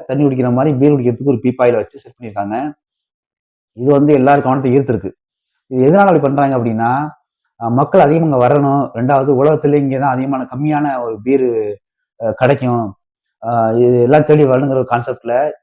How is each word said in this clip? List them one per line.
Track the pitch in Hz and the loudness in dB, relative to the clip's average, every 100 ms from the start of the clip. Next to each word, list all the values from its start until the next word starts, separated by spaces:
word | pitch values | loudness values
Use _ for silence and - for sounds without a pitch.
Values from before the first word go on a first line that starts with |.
தண்ணி | - 139 | -4 0
குடிக்கிற | 143 131 123 | 0 0 -2
மாதிரி | 120 147 | 0 0
பீர் | 131 147 | 2 2
குடிக்கிறதுக்கு | 143 120 117 139 | 2 0 -2 -2
ஒரு | 120 | -2
பீப்பாயில | 127 123 123 113 | -2 0 0 0
வச்சு | 101 139 | -4 -12
செட் | 120 | -20
பண்ணியிருக்காங்க. | - 117 98 101 113 147 - _ _ _ _ _ _ _ _ _ 110 | -20 -14 -8 -6 -6 -8 -12 _ _ _ _ _ _ _ _ _ -4
இது | 127 | 2
வந்து | 143 147 | 2 4
எல்லாரும் | 143 127 143 | 4 4 2
கவனத்தை | 127 135 135 | 0 -2 0
ஈர்த்திருக்கு. | 131 135 110 98 - _ _ _ _ - | 0 0 -4 -6 -14 _ _ _ _ -6
இது | 127 | 0
எதனால | 131 190 202 | 2 4 4
அப்படி | 160 | 4
பண்றாங்க | 139 139 139 | 2 0 0
அப்படின்னா, | 131 117 110 117 135 151 - _ _ _ - | 0 -2 -2 -2 -2 -6 -12 _ _ _ -10
அஹ், | 117 | -4
மக்கள் | 123 147 196 | -2 2 2
அதிகமா | 147 160 165 | 4 2 0
இங்க | 135 | 2
வரணும், | 123 143 143 139 131 | 2 2 2 0 -2
ரெண்டாவது | 113 123 139 135 | -4 0 0 2
உலகத்துல | 131 147 151 151 147 | 2 2 2 0 0
இங்க | 139 131 | 0 -2
தான் | 139 | -2
அதிகமான | 127 135 135 | -2 -4 -6
கம்மியான | 127 127 151 147 147 131 | -6 -6 -4 -2 -2 -4
ஒரு | 120 110 | -6 -6
பீரு, | 113 135 127 113 107 104 _ _ _ - | 0 0 0 -2 -4 -8 _ _ _ -8
அஹ், | 113 | -6
கிடைக்கும், | 107 127 147 127 120 107 - _ _ _ _ | 0 0 0 -2 -4 -4 -10 _ _ _ _
அஹ், | 113 117 113 | -4 -2 0
இது | 113 123 123 | 2 2 4
எல்லாம் | 120 151 151 | 4 2 4
தேடி | 151 | 4
வரணுங்கிற | 139 127 139 131 | 4 2 0 -2
ஒரு | 123 | -2
கான்செப்ட்ல, | 120 123 120 117 123 151 - | -4 -6 -8 -4 -2 -2 -6